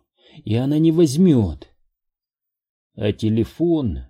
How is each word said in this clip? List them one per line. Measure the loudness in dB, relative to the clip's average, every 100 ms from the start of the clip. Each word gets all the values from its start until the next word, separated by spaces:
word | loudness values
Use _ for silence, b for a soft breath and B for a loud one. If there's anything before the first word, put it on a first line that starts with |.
| _ _ b b
и | -6
она | -4 -2 0
не | 2
возьмет. | 2 2 4 2 4 0 -6 -18 _ _ _ _ _ _ _ _ _ _ _ _
А | -6 -6
телефон | -2 -2 -2 -2 -2 -2 0 -2 -6 -12